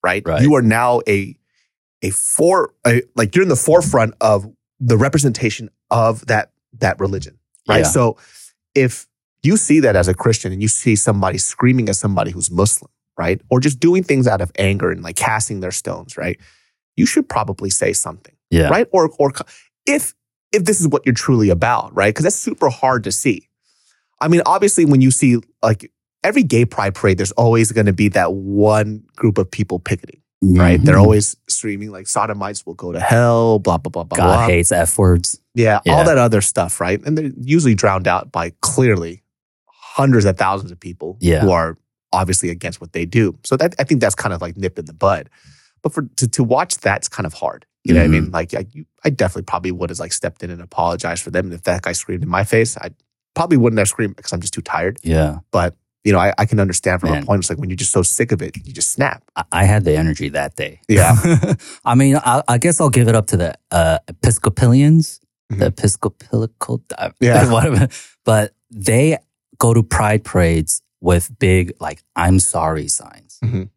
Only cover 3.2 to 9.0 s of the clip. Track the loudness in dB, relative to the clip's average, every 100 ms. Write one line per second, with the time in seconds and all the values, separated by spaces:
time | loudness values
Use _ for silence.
3.2 | 0 2 2 2 4 4 4 0 0 0
4.2 | 2 2 -2 _ _ _ 2 2 4 2
5.2 | 0 0 -4 -6 -14 _ _ 0 0 0
6.2 | -2 -2 -2 _ _ -4 -4 -2 -4 -6
7.2 | -10 _ _ _ 0 0 2 2 0 -2
8.2 | _ -20 -20 _ _ 0 0 -2